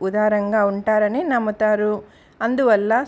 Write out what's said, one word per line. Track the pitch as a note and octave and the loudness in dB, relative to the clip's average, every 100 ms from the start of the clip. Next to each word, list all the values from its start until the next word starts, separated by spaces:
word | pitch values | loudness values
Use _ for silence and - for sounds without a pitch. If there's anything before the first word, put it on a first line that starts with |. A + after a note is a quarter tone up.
ఉదారంగా | F#3+ G#3 G#3+ G#3 G3+ G#3+ | -2 0 0 0 0 0
ఉంటారని | G3+ G3 G3+ G#3+ G#3 B3 | 0 0 0 0 0 -2
నమ్ముతారు. | F4 B3 G#3+ G#3 G#3+ G#3 G#3+ G#3 - - _ - | -2 -2 -2 -2 0 0 0 -4 -8 -20 _ -6
అందువల్ల | A3+ B3+ B3+ G#3 G#3 A#3 | -4 0 2 2 2 0